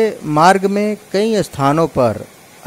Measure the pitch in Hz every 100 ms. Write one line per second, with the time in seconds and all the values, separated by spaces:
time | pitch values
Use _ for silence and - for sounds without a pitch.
0 | 220 - 156 151 170 196 190 202 208 208
1 | - 190 220 214 160 - 139 151 165 -
2 | 120 104 - - - -